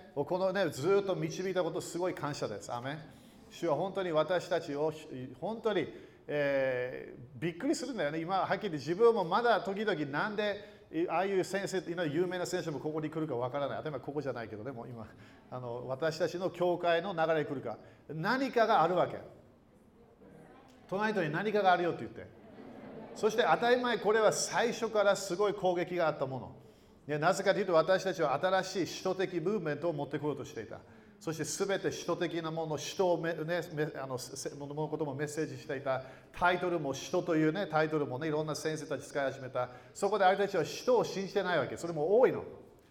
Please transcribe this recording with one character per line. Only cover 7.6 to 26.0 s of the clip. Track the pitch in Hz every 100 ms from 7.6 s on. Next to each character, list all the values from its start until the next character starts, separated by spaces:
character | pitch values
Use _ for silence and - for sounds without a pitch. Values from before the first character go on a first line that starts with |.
| 277
り |
す | 330
る | 247
ん | 220
だ |
よ | 147
ね。 | 160
今、 | 165 190
は | 147
っ | 190
き |
り | 208
言 |
っ |
て | 151
自 | 131
分 | 175 233
も | 214
ま | 165 202
だ | 240 190
時 | 196 196
々、 | 214 160 147
な | 147 208
ん | 208
で、 | 208 196 - - - 160 175
あ | 165
あ |
い | 196
う | 190
先 | 165 196 180
生、 | 185 165
今 | 170
有 | 160 147 185
名 | 180
な | 170
先 | 180
生 | 156
も | 135
こ | 156
こ | 160
に | 156
来 | 160
る | 156
か |
分 | 120 123
か | 139
ら | 135
な | 107
い。 |
例 | 139
え |
ば | 131
こ | -
こ | 147
じ | 135
ゃ |
な | 120
い | 113
け |
ど、 | 104
で | 120
も | 117 127
今、 | 117 107 - - - -
あ | 127
の、 | 123 120 127
私 | 131 160 160
た | 180
ち | 175
の | 185
教 | - 180 175
会 | 175 170
の | 196
流 | 165 160
れ | 160
に | 135
来 |
る | 131
か。 | 120 107 - - -
何 | 156 190 262 262
か | 233 220
が | 196
あ | 165
る |
わ | 180 139
け。 | 101 - - - - _ - - - - - - - - - - - -
隣 | 190 220
人 | 208
に | 156
何 | 156 214
か | 208
が | 190
あ | 175
る |
よ | 170
っ |
て | 143
言 | 110
っ |
て。 | - - - - - - - - - - -
そ | 214
し | 233
て | 180
当 | 170
た | 233
り | 254
前、 | 247 220
こ | 190
れ | 220
は | 208
最 | - - 170 233
初 | - 226
か | 214
ら | 202 190
す | -
ご | 175 208
い |
攻 | - 185
撃 | 175 175
が | 175